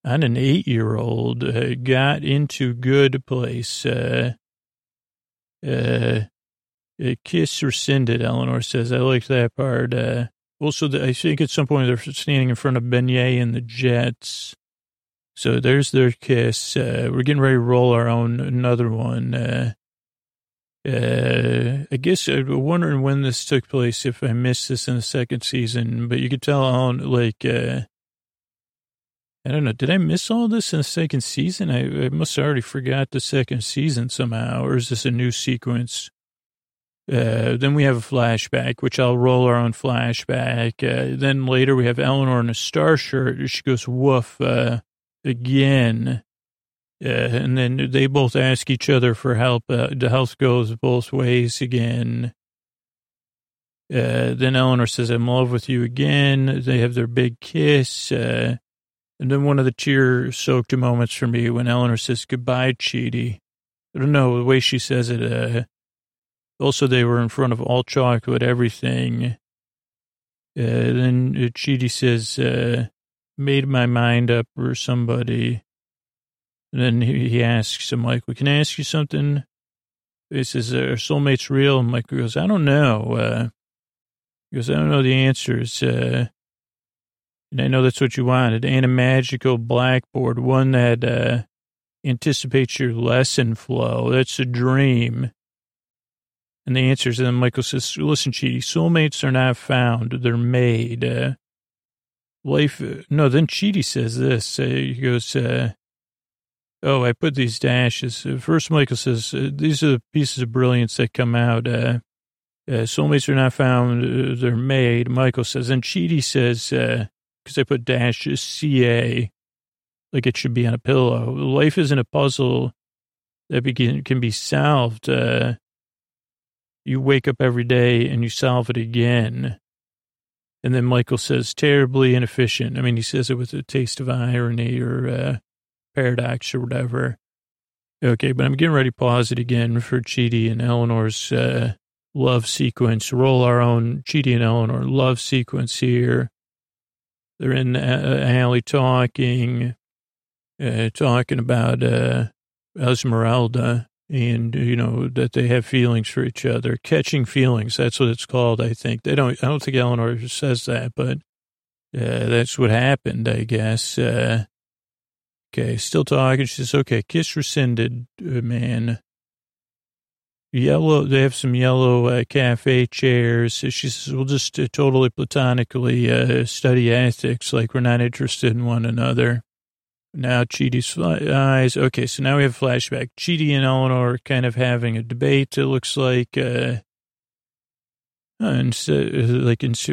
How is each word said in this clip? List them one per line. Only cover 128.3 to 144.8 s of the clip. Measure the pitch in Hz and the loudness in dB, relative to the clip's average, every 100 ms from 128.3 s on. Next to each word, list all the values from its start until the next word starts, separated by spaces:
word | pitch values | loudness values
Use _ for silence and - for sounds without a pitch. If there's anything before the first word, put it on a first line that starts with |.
| - 131 123 117 | -2 0 0 0
it | 123 | -4
again. | 113 120 120 120 110 123 131 104 _ _ _ _ _ _ _ _ _ _ | -2 0 2 2 0 -4 -6 -8 _ _ _ _ _ _ _ _ _ _
And | 127 | -2
then | 127 123 | 0 2
Michael | 123 - 127 | 2 2 -2
says, | - 127 113 | 0 -2 -2
"Terribly | - 151 143 135 135 131 123 | 0 2 4 2 4 4 4
inefficient." | 120 - 117 - 117 127 | 0 0 -2 0 -4 -2
I | |
mean, | 123 117 | 0 0
he | |
says | 113 139 123 | -2 -4 -2
it | 123 | -4
with | 123 | -4
a | 139 | -8
taste | - 135 120 - | -4 -4 -4 -6
of | 127 | -4
irony | 127 120 123 120 117 117 123 | -2 0 0 0 -2 -2 -2
or, | 123 127 123 | -4 -4 -4
uh, | 123 131 123 _ _ _ _ _ | -4 -4 -4 _ _ _ _ _
paradox | - 127 123 123 123 - 131 | -2 0 0 -2 -6 -6 -6
or | |
whatever. | 123 123 123 123 127 - _ _ _ _ _ _ _ _ | -4 -4 -4 -2 -4 -6 _ _ _ _ _ _ _ _
Okay, | 127 117 131 | 0 2 0
but | 131 131 | 0 0
I'm | 135 | 2
getting | 165 | 2
ready | 151 127 | 2 0
to | - | 0
pause | 127 120 117 | 2 2 0
it | 123 | -2
again | 120 120 117 117 | 0 0 0 -2
for | - 127 | -2 -4
Chidi | 113 - 120 117 113 | -2 -2 0 2 0
and | 113 | 0
Eleanor's, | 120 120 117 113 110 107 - | 0 0 2 0 0 -4 -4
uh, | 123 123 123 117 - _ _ _ | -2 0 0 -2 -6 _ _ _
love | 147 131 123 113 | -2 2 2 0
sequence. | - 131 - 120 110 - | -2 -2 0 0 0 -2
Roll | 127 135 131 | 2 4 4
our | 123 120 | 4 4
own | 120 117 117 135 | 4 2 0 -4
Chidi | - 156 127 | -2 0 2
and | 120 | 2
Eleanor | 113 117 113 123 | 2 2 0 -2